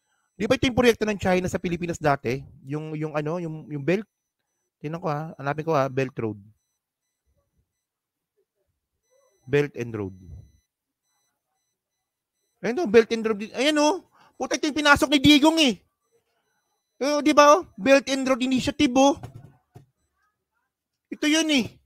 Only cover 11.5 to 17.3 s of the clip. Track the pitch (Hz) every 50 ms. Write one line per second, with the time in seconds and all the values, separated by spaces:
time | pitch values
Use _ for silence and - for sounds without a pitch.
11.5 | _ _ _ _ _ _ _ _ _ _ _ _ _ _ _ _ _ _ _ _
12.5 | _ _ 254 220 247 349 349 214 196 233 226 - 233 226 208 220 220 196 220 -
13.5 | - 220 262 302 302 294 294 302 381 339 - _ _ _ _ _ _ - 254 -
14.5 | - - - 311 254 302 294 294 285 - 311 262 302 285 262 285 302 277 277 320
15.5 | 320 320 302 254 190 - _ _ _ _ _ _ _ _ _ _ _ _ _ _
16.5 | _ _ _ _ _ _ _ _ _ - 254 285 294 294 262 302